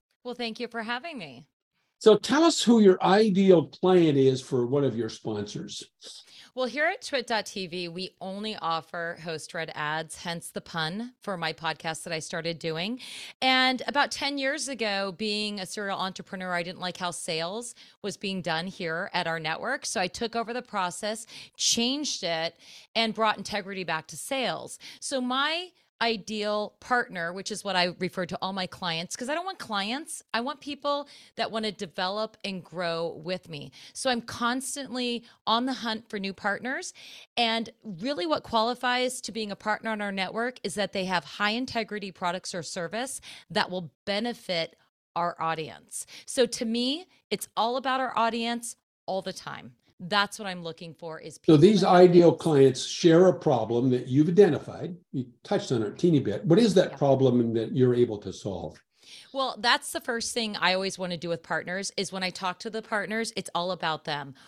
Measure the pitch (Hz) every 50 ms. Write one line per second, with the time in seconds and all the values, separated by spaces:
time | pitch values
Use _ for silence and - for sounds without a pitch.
0 | _ _ _ _ - 247 240 240 240 226 214 - 240 226 233 233 214 220 240 262
1 | 262 339 311 240 165 143 123 117 156 _ _ _ _ _ _ _ _ _ _ _
2 | - 220 208 - - - 254 302 330 339 - - - 202 240 226 208 190 180 -
3 | - 175 185 208 226 220 180 196 196 190 180 165 139 - - - - 185 185 180
4 | 165 156 139 139 135 131 131 127 - - - 123 120 120 135 143 143 131 110 117
5 | 110 110 - - - - 107 104 101 - - - - 101 - - - - _ _
6 | - - - - - _ - - - - _ 254 254 240 - 294 302 339 392 403
7 | - - 294 254 233 - 240 208 202 - - 202 190 165 165 180 175 170 165 180
8 | 185 - - _ 175 190 190 202 208 220 208 - - 165 165 160 156 - - 175
9 | 170 170 175 - 156 175 160 151 - - - 170 160 160 - - 151 151 156 160
10 | 165 160 - - - 175 170 170 - - - 196 - - - 165 160 156 180 208
11 | 240 247 - _ - 208 196 170 165 160 160 - 160 160 156 - - 165 160 -
12 | - 180 165 160 156 - - 165 160 170 170 139 - 165 156 160 175 208 247 247
13 | - - - - - - - _ 262 262 262 262 262 262 254 233 - - 240 285
14 | 269 - - - 302 277 285 285 269 269 285 311 240 262 277 208 226 208 202 196
15 | 196 196 180 - 220 214 208 208 214 208 208 202 185 - - 220 208 196 190 -
16 | 185 190 185 - 190 - - 185 185 185 180 175 175 180 175 - 175 180 175 -
17 | 185 180 165 - - - 165 160 165 175 196 226 240 233 - - - - _ _
18 | - 202 180 - - 196 190 185 156 175 160 160 170 190 180 - 180 160 160 170
19 | 196 - - 175 175 165 165 165 156 156 160 - - 226 269 294 - - - 220
20 | 185 185 - - 240 220 - 233 226 208 233 247 240 - - 202 185 175 175 -
21 | - 208 220 220 - - - - - - _ - - - - 233 233 247 269 294
22 | 294 - - - 190 170 170 160 165 165 - _ - - - - - _ - 220
23 | 226 220 208 214 220 214 - 202 190 - 214 208 180 190 196 190 180 156 160 160
24 | 156 - 160 - - - 269 269 247 190 160 139 123 - - - - - - -
25 | - - 285 262 254 247 254 269 277 302 320 339 370 349 - _ _ _ _ -
26 | 226 233 233 202 - - 214 214 208 208 208 208 208 - - _ - - 254 240
27 | - - 180 180 165 170 175 196 185 - 214 - - 202 185 185 175 180 165 -
28 | 180 175 - 196 180 156 190 - - 190 190 196 185 180 - - 190 175 160 165
29 | 175 - - - 247 233 302 330 359 381 370 - - - 214 202 196 208 247 285
30 | 330 - - - - _ - 226 240 269 302 294 - 285 285 285 - 285 285 285
31 | 285 - - - - - _ - 226 - 208 220 220 214 190 - 202 160 - -
32 | 185 185 202 214 220 220 - _ - 202 190 180 165 - 160 175 180 170 165 165
33 | 170 165 - - 156 175 185 180 - 170 160 143 139 139 - - - - - -
34 | - 262 247 233 233 - - - 240 233 247 269 262 - - 285 269 - 226 254
35 | 247 240 240 226 233 - - _ _ - 220 233 247 269 254 196 208 233 220 220
36 | - - - 208 190 196 190 - - 208 202 - 202 247 277 330 370 - - -
37 | - - - - - - _ - 240 226 226 233 233 - - _ - 220 190 156
38 | 202 269 294 339 349 320 302 262 - - 233 226 220 240 247 240 - 247 247 247
39 | 254 254 247 - - - 180 226 214 202 196 - - 214 214 214 - 226 220 208
40 | 208 202 196 196 185 180 - 220 233 254 247 - - 202 - 208 196 190 - 202
41 | 185 185 185 175 - - - - 208 208 214 233 262 240 - 233 214 - 208 208
42 | 196 196 165 - 190 175 175 185 - - - 180 156 - - 190 170 160 190 220
43 | 254 262 - - - - - - - - 170 208 - - 180 185 175 143 - _
44 | _ - 196 208 226 240 233 - - - 180 165 160 165 - _ _ _ _ _
45 | _ _ - 175 170 175 165 - 160 160 160 156 156 127 78 73 - _ - -
46 | - - - - - - - - 240 240 - - 247 226 226 240 247 254 285 339
47 | 370 - _ _ _ _ 208 185 - - _ 180 214 233 247 269 226 269 262 262
48 | 262 247 - - 226 226 220 233 233 233 240 233 233 - - - _ _ _ _
49 | _ - 185 190 185 190 180 - - 147 143 - - 120 - _ _ _ _ -
50 | 180 165 208 202 202 202 - - 214 190 180 180 170 165 160 - 180 165 156 -
51 | 175 165 156 160 - 165 - - _ - 160 143 165 202 220 185 190 185 185 180
52 | 185 180 170 175 175 165 160 - - 170 151 139 135 135 131 - - - - -
53 | - 170 160 170 185 185 175 180 - 156 135 113 110 104 117 120 127 131 123 123
54 | 123 131 127 143 156 175 170 202 202 180 139 110 - - 92 98 135 175 180 -
55 | _ _ - 139 123 - - _ - - 208 196 - - 131 113 107 - - -
56 | - 180 160 135 107 104 98 - - 131 170 208 240 214 170 185 151 135 - -
57 | 147 139 135 127 135 127 120 123 117 117 113 113 110 - 214 135 127 123 123 120
58 | 120 107 110 101 - 95 90 - - 107 95 85 78 78 - - _ _ _ _
59 | _ - - - - - - 269 269 247 - 208 202 240 262 285 - - - 330
60 | - - 233 233 220 - - 247 226 214 208 - 165 180 185 190 190 190 185 180
61 | 185 180 180 160 - 170 170 165 - - 175 156 - 175 180 190 196 - - -
62 | 196 - 190 190 185 180 - - 196 180 175 - - 233 196 220 220 - 226 208
63 | 190 170 214 226 233 226 - 196 180 - - 175 175 185 185 - 180 165 156 151
64 | - 165 147 143 143 139 127 - -